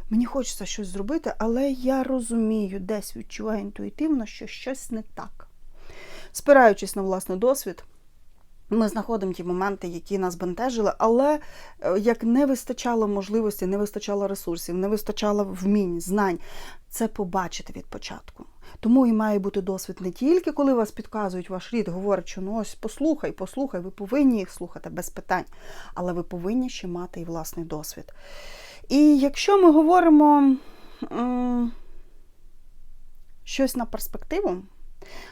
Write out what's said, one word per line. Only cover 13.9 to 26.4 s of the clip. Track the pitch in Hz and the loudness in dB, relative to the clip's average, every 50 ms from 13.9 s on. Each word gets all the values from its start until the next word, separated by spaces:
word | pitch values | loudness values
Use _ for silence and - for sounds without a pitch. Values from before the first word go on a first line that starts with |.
| - 208 - - 202 202 202 | -4 -6 -6 -4 -2 -2 -2
ресурсів, | 190 196 - - 175 170 170 - 185 175 | -2 -4 -6 -6 -6 -6 -6 -6 -4 -2
не | 185 190 | -2 0
вистачало | 202 220 208 - - 208 - 214 208 208 208 202 | 0 0 -2 -2 -4 -4 -2 0 0 2 2 0
вмінь, | 190 185 180 185 196 208 208 196 175 170 170 | -2 -4 -2 0 2 2 4 2 0 -2 -4
знань, | 170 180 190 214 202 190 - - - - - - - - - - - - | -2 -2 0 2 2 2 0 -2 -6 -10 -10 -12 -12 -12 -14 -18 -18 -12
це | - - 226 | -6 -4 -4
побачити | 220 - - 202 175 185 190 180 170 - - - - - | -4 -2 -4 -6 -2 -2 -2 -2 -4 -6 -10 -10 -12 -12
від | - - | -14 -12
початку. | - - 202 - - - - - - - - - - - - - - - - | -12 -12 -12 -12 -12 -14 -14 -16 -18 -20 -20 -20 -20 -20 -20 -18 -18 -10 -2
Тому | - 220 240 269 262 | 2 4 6 6 6
і | 233 220 | 6 4
має | 214 220 214 208 202 | 2 2 2 2 0
бути | 190 202 - 202 | 0 -2 -2 -2
досвід | 185 196 190 185 - - 185 - | -2 -2 -4 -6 -6 -10 -10 -8
не | 185 185 | -8 -8
тільки, | 175 - 247 285 349 370 349 320 | -4 0 2 4 4 4 2 0
коли | 302 - 285 269 262 | 0 2 2 4 4
вас | 233 214 208 | 2 2 0
підказують, | - - 214 - - 214 208 185 185 180 175 - | -4 -10 -12 -8 -6 -4 -4 -4 -4 -6 -8 -8
ваш | 190 180 - - 233 | -8 -10 -8 -4 -2
рід | 233 190 | -2 -2
говорить, | 175 170 185 196 202 196 180 - | -2 -4 -2 0 0 0 0 -2
що | - - 190 | -6 -8 -6
ну | 190 190 220 | -6 -4 -4
ось | 226 202 - - | -4 -4 -6 -8
послухай, | - - 202 - - 277 320 302 - - 156 | -8 -8 -8 -4 0 0 2 2 0 -2 -6
послухай, | - - 190 - - 262 277 - - 180 | -6 -6 -8 -8 -4 -4 -4 -4 -4 -6
ви | 175 190 | -8 -8
повинні | - - 202 196 247 294 285 262 240 | -10 -10 -6 -2 2 4 4 4 4
їх | 208 185 - | 2 0 -6
слухати | - - 175 170 - - - 170 | -8 -12 -12 -12 -12 -12 -12 -10
без | 156 180 175 - | -10 -8 -10 -8
питань, | - 185 - - 185 170 - - - - - - - - - - - | -10 -10 -4 -2 -2 -2 -2 -6 -14 -16 -16 -14 -14 -14 -14 -12 -8
але | - 180 180 170 | -6 -4 -4 -2
ви | 175 170 | -4 -6
повинні | - 180 175 | -6 -8 -6